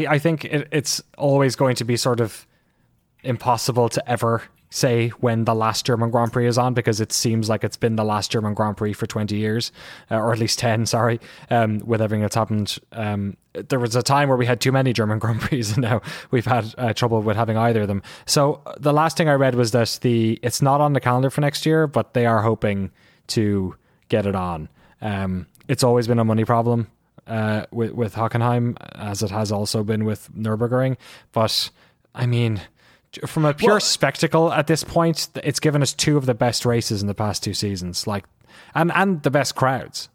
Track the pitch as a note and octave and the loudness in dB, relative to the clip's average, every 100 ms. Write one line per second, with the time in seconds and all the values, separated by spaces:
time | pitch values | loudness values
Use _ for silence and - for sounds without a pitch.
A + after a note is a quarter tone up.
0 | D3+ D3 D#3+ D#3 - D3+ - D#3 - - | 2 2 2 0 -2 -4 -2 -4 -2 -6
1 | - - C#3+ C#3 C#3 A2+ C3+ A#2+ A#2 A#2+ | -8 -4 2 4 2 2 0 0 0 0
2 | C3+ A#2+ A2 - - _ _ _ _ _ | 0 0 -2 -4 -20 _ _ _ _ _
3 | _ _ C3+ A#2+ C3 B2 - A#2+ A#2 - | _ _ -6 -2 0 0 0 0 0 0
4 | - A#2+ A#2 A#2 - _ _ - C#3 A#2 | -2 -2 0 -2 -4 _ _ -2 2 2
5 | A#2 - B2 A2+ A2+ A2+ A2 A2 - A2+ | 0 0 0 2 2 2 0 0 0 0
6 | A#2 A#2 A#2 B2+ A#2+ A#2+ B2+ A#2+ A#2 G#2+ | 2 2 2 2 2 2 2 2 0 0
7 | A2 - B2 A2+ G#2+ G#2+ G#2 - A#2+ A2 | -2 -2 0 0 0 -2 -2 -2 -2 0
8 | G#2+ G#2 - A#2+ G#2+ G#2 G#2+ G2+ G#2+ G2+ | 0 -2 -2 -2 -2 0 -2 -2 -4 -4
9 | A2+ A2+ G#2 G#2 G#2+ A2+ A#2 - - - | -6 -4 -2 -2 0 -2 -4 -10 -20 -20
10 | - A2 A2+ A2+ A2+ - A#2+ A2 A2+ A#2+ | -4 -2 0 0 0 0 0 0 0 2
11 | A#2 A#2 - - - A#2+ A2+ G#2+ A2 A2+ | 0 0 -6 -20 -2 2 2 0 -2 0
12 | A2 G#2+ G#2 - G#2+ G#2+ G2+ - - - | 0 0 0 0 0 0 -2 -6 -12 -8
13 | G#2+ G#2 G2+ F#2 _ - - C3+ A#2+ A#2+ | -4 -4 -6 -8 _ -14 -4 -2 0 0
14 | A#2 C#3 C#3+ B2+ A#2+ B2 C3+ C3 C3 A#2 | 2 2 4 2 2 2 2 2 2 2
15 | G#2+ G#2+ A2 A2 - C3+ G#2+ G#2+ A#2+ A#2 | 0 0 0 -2 -2 -2 0 0 2 0
16 | - - - B2+ A2 A#2+ A2 - B2 A2 | -2 -12 -4 -2 0 0 -2 -4 -4 0
17 | A#2+ A2+ G#2+ G#2 A2+ A2 A#2 A2+ G#2 G2 | 0 0 0 0 0 2 2 2 0 -2
18 | - - - - C#3+ - - - D3 D3 | -6 -14 -2 2 2 0 -8 -4 0 2
19 | D#3+ - D#3 C#3 C3+ B2 A#2 A#2+ A2+ - | 2 2 2 4 4 2 2 2 0 0
20 | B2+ A#2 A2+ A2+ A#2+ - C#3 C#3+ D3 C#3 | 0 2 2 0 -4 0 2 4 2 2
21 | B2+ B2 C3 - D3 - E3 D#3+ D3+ A#2 | 0 0 0 0 -2 0 0 2 2 0
22 | G#2+ B2 A#2+ A2+ A2 A2 A2 G2+ F#2+ - | -2 0 2 2 2 0 0 -2 -4 -10
23 | _ _ - - G#2+ G2+ F#2 - _ _ | _ _ -4 0 2 0 -2 -8 _ _
24 | _ A2+ G2+ G2 F2+ E2 D#2 - _ _ | _ -2 0 -2 -4 -6 -10 -18 _ _
25 | G#2+ G2+ F#2+ F#2 - _ - C#3 B2+ A#2+ | -6 -4 -4 -6 -8 _ -6 0 2 2
26 | A#2 A#2+ A2+ A2 A2 A#2 A#2 A#2 A2 _ | 2 2 2 2 2 2 2 0 -2 _
27 | _ - - A2+ G#2+ G#2+ - - A2+ A#2+ | _ -20 -8 -4 -2 -2 -4 -4 -4 -2
28 | A2 A2 A2+ A#2+ A#2+ A#2+ A#2+ - G1+ G1+ | -4 -2 -2 0 0 2 0 -4 -12 -12
29 | G#2 G2+ G#2+ G#2 G#2 G#2 G#2 A2+ G#2 G#2+ | -10 -6 -4 -2 -2 -2 -2 -2 -2 0
30 | G#2+ G#2 - - A2 G#2+ A#2+ B2+ C3 B2+ | -2 -4 -8 -8 -4 -2 0 2 0 -2
31 | - - _ - A2 - - - _ _ | -8 -20 _ 0 0 0 -4 -10 _ _
32 | _ - B2 A#2+ A#2 G#2+ - _ _ _ | _ -4 0 2 0 -2 -6 _ _ _
33 | _ - C#3 - D3+ D3 A3 G#3 - - | _ -14 -6 0 0 4 4 4 2 0
34 | C#3 - D#3+ E3 E3 C#3+ D3 D#3+ - - | 0 0 2 4 4 2 2 0 0 0
35 | E3 D#3+ - - - - D#3+ D3 C3+ - | 2 0 -6 -6 -4 0 0 2 0 0
36 | - D3 C3 A#2 B2 A2+ B2 A#2+ - G#2+ | 2 2 2 0 0 0 0 0 0 -2
37 | G2+ G2+ G#2+ F#2+ - F#2+ G#2 F#2+ F2+ E2+ | -2 -2 -4 -4 -6 -4 -4 -4 -6 -8
38 | - G2+ - _ _ - - C#3+ E3+ D#3+ | -6 -6 -8 _ _ -20 -6 -2 0 2
39 | G3 F3 D3 C#3 C3 - C3 C3 - - | 0 0 0 0 0 0 0 0 -4 -12
40 | - | -16